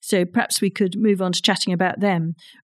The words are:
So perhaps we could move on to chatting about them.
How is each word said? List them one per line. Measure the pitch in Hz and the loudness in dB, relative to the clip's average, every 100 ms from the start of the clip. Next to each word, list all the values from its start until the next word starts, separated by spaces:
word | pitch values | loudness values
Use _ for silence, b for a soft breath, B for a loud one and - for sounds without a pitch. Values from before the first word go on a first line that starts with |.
So | - 196 | -2 0
perhaps | 180 208 - - | 0 0 -2 0
we | 196 | -2
could | 190 196 185 | 0 -2 0
move | 214 196 | 0 2
on | 185 | 0
to | 175 | 0
chatting | - 190 - | 0 0 0
about | 175 180 - | 0 0 0
them. | 202 175 165 165 B B | 0 2 0 -6 B B